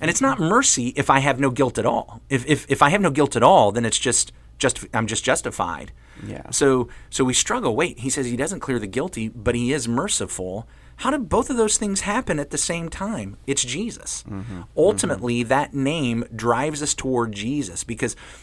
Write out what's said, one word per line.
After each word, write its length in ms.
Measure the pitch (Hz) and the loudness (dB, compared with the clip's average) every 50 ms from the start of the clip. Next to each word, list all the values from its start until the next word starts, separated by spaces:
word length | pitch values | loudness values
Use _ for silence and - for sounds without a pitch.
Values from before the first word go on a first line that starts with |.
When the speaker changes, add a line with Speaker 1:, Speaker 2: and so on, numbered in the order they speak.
Speaker 1:
And 100 | 156 160 | -2 -2
it's 100 | 175 - | 0 2
not 200 | 262 269 - 220 | 2 2 2 2
mercy 480 | 165 160 208 254 269 - - - 120 123 - | 2 4 4 4 4 4 2 2 0 -2 -2
if 120 | 143 - - | 0 4 4
I 100 | 135 135 | 4 6
have 180 | 135 143 135 123 | 4 2 2 2
no 120 | 143 135 | 2 2
guilt 280 | 123 - 135 123 - 117 | 2 2 0 0 0 0
at 80 | 107 | 0
all. 340 | - - - - - - 113 - - | 0 0 0 -2 -6 -12 -16 -6 -2
If, 160 | 139 127 120 | -2 0 2
if, 200 | 147 151 - - - | 2 0 2 2 0
if 140 | 135 - | 2 4
I 80 | 147 143 | 4 6
have 100 | 175 208 | 6 4
no 100 | 196 165 | 2 2
guilt 240 | 135 151 143 - - | 4 4 2 2 4
at 60 | 117 | 6
all, 300 | 117 147 190 165 113 101 | 8 8 8 8 6 6
then 140 | 101 120 117 | 4 2 0
it's 120 | 113 - - | 0 0 0
just, 320 | - 127 117 - - - - - - - - - | 0 0 0 0 0 -4 -8 -20 -20 -16 -6 -2
just, 260 | - 127 - - - - | 0 0 0 -2 -8 -4
I'm 140 | - 110 113 | -2 -2 -2
just 180 | 104 110 - - | -2 -2 -2 0
justified. 680 | 127 143 - - 113 - - 95 85 82 67 - - - - - - - - - | 0 0 0 -2 -4 -4 -4 -4 -4 -4 -8 -10 -14 -18 -20 -20 -20 -18 -14 -12
Speaker 2:
Yeah. 240 | 104 - - - - | -12 -12 -12 -8 -4
Speaker 1:
So, 380 | - - 147 139 131 127 120 120 - - - - | 0 4 4 6 4 4 2 -2 -8 -18 -14 -6
so 160 | - - 131 | 0 0 2
we 80 | 127 | 2
struggle. 420 | 123 - - - 214 254 220 135 107 | 2 2 2 0 0 -2 0 0 0
Wait, 260 | 123 170 180 - - | 0 0 -2 -2 -6
he 100 | 113 135 | -4 -4
says 160 | - 147 131 | -2 -2 -2
he 100 | 120 120 | -2 -2
doesn't 240 | 117 - 170 196 147 | -2 -2 -2 -4 -6
clear 180 | - - 127 117 | -4 -2 -2 -2
the 80 | 104 | -2
guilty, 420 | 98 95 131 156 185 - 117 110 110 | -4 -4 -4 -4 -4 -4 -6 -6 -6
but 260 | - 120 104 120 120 | -6 -4 -2 0 0
he 180 | 120 120 123 | 0 0 0
is 160 | 143 147 117 117 | 0 0 0 -2
merciful. 800 | 117 131 175 202 - - 101 90 - - 92 92 92 107 117 - - - - - - | -2 -2 0 -2 -2 -2 -4 -4 -6 -8 -8 -6 -8 -8 -10 -12 -18 -20 -20 -20 -10
How 140 | - - 247 | -4 -2 -2
do 80 | 294 294 | 0 -2
both 300 | 226 160 - 214 254 - | -2 0 0 0 0 0
of 60 | 269 233 | 2 2
those 180 | 220 214 - - | 2 2 2 0
things 240 | 220 202 196 190 | 0 -2 -2 -2
happen 360 | - 190 208 254 254 - 170 147 | -2 -2 -2 -2 -2 -2 -2 -4
at 120 | 143 - | -4 -4
the 80 | - - | -4 -4
same 300 | - - 190 - 165 165 | -2 -2 -2 -4 -6 -8
time? 460 | - - 190 208 220 139 101 98 104 - - | -8 -8 -6 -6 -6 -6 -8 -8 -12 -8 -4
It's 180 | - 127 - - | -4 -2 -2 -2
Jesus. 580 | 123 127 165 220 233 - - - - - - - 113 | -4 -4 -6 -6 -6 -8 -10 -12 -10 -10 -10 -10 -10
Speaker 2:
Mm-hmm. 340 | 104 98 92 117 98 90 85 - - | -10 -10 -10 -10 -12 -12 -14 -6 0
Speaker 1:
Ultimately, 640 | 135 160 196 214 196 - 175 139 98 120 120 120 120 | 2 4 4 4 2 0 -2 -2 -2 -2 -2 0 0
Speaker 2:
Mm-hmm. 80 | 120 113 | 2 2
Speaker 1:
that 240 | 131 139 143 - - | 2 2 0 0 -2
name 500 | 143 135 139 160 170 139 120 117 117 120 - 117 | -2 0 0 0 0 -2 -2 -2 -2 -4 -6 -6
drives 480 | 110 110 120 117 120 139 156 151 143 | -4 0 0 2 2 0 -2 -4 -4
us 100 | 151 147 - | -4 -4 -4
toward 380 | - - 131 127 120 117 113 | -4 -2 -2 0 0 0 -2
Jesus, 500 | 104 101 104 120 143 147 127 92 85 - - | -4 -6 -4 -4 -4 -4 -4 -6 -8 -10 -8
because 320 | - 117 - 135 113 - - - - - - | -8 -6 -4 -4 -4 -4 -6 -14 -20 -20 -20